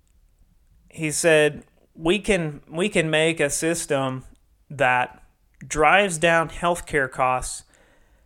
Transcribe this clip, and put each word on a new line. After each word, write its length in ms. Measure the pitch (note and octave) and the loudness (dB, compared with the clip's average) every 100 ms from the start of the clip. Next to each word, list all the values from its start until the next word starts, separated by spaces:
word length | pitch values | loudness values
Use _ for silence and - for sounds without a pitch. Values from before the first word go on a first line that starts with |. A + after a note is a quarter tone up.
| _ _ _ _ _ _ _ _ _ | _ _ _ _ _ _ _ _ _
he 240 | - D#3 | -8 -6
said, 540 | D3 E3+ D3+ D3+ C#3+ - _ _ | 0 4 6 4 0 -18 _ _
"We 260 | - E3 G#3 | -6 -2 0
can, 420 | G3+ F#3+ D#3+ C#3+ - | 0 -2 -2 -8 -10
we 200 | D#3+ G#3 | -4 -2
can 220 | F#3 D#3+ | 0 0
make 300 | D#3 D#3+ D#3+ | 2 2 0
a 100 | C#3+ | -2
system 760 | - D#3+ E3+ - C#3 C3+ C3 - - _ _ - | -2 -2 -4 -2 -2 -2 -6 -12 -20 _ _ -10
that 520 | C#3 B2+ B2 B2+ - - _ _ - | -2 0 0 -2 -10 -20 _ _ -20
drives 580 | C3+ D3 D3+ F#3 G3+ D#3+ | -8 2 4 4 2 0
down 320 | E3+ E3 D#3 | 2 2 0
healthcare 640 | - F3 F3 - D3+ C3 | -4 -4 -4 -2 -2 -2
costs 520 | - B2+ B2+ - - - _ _ _ _ _ | -2 -2 -2 -6 -14 -18 _ _ _ _ _